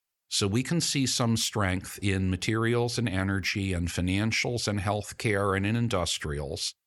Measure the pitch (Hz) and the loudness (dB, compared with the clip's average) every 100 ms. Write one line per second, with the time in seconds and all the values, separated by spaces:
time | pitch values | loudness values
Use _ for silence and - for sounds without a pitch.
0 | _ _ - - 101 110 - 170 - 143 | _ _ -6 0 2 0 0 0 0 0
1 | 131 - 120 113 - - 95 92 - - | 0 2 2 2 0 0 2 0 -4 -4
2 | 101 95 95 90 - 110 113 120 120 120 | 0 2 2 0 0 0 2 2 0 0
3 | 117 92 98 98 87 107 95 90 87 - | 0 0 0 0 -2 -2 -2 0 -2 0
4 | 90 95 113 113 135 120 - 101 98 104 | 0 0 0 0 -2 -2 -2 -2 0 -2
5 | - - 120 98 101 95 101 117 117 98 | -4 -4 0 2 2 2 2 0 2 0
6 | 85 - 80 73 71 80 - - | 0 -2 -4 -4 -4 -6 -6 -8